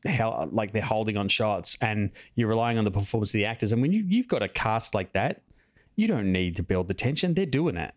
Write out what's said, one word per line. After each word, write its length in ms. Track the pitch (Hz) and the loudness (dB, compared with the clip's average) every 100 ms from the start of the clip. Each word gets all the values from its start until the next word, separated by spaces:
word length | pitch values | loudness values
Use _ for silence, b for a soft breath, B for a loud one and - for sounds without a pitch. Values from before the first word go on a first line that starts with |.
hel-, 440 | - 131 113 - 78 | -2 0 0 -2 -2
like, 200 | 110 104 | -2 -2
they're 100 | 107 | -4
holding 340 | 101 110 110 104 | -2 -2 0 -2
on 120 | 98 | 0
shots 480 | - 107 98 - - | 0 0 0 -2 -2
and 300 | 113 107 101 B B - | -2 0 -2 B B -2
you're 120 | 113 | 2
relying 300 | 113 117 113 | 2 2 2
on 60 | |
the 60 | 104 | 0
performance 380 | 95 101 113 104 | 0 -2 -2 0
of 80 | 110 | 0
the 60 | |
actors. 280 | 101 117 104 | -2 0 0
And 100 | 117 | 2
when 100 | 139 | 2
you, 120 | 208 190 | 2 2
you've 220 | 220 247 | 0 2
got 140 | 147 | 0
a 60 | 113 | 0
cast 460 | - 110 113 - | -2 0 0 0
like 180 | 107 92 | -2 -2
that, 280 | 95 117 - _ b b b b - | -2 -2 -4 _ b b b b 0
you 100 | 226 | 0
don't 240 | 156 98 | 2 2
need 220 | 90 90 87 | 2 0 -2
to 60 | |
build 240 | 87 92 87 | 0 0 0
the 60 | |
tension. 400 | 92 120 156 185 | -2 -2 0 0
They're 100 | 165 | 0
doing 320 | 185 131 165 87 | 0 0 0 -2
it. 160 | 78 | -6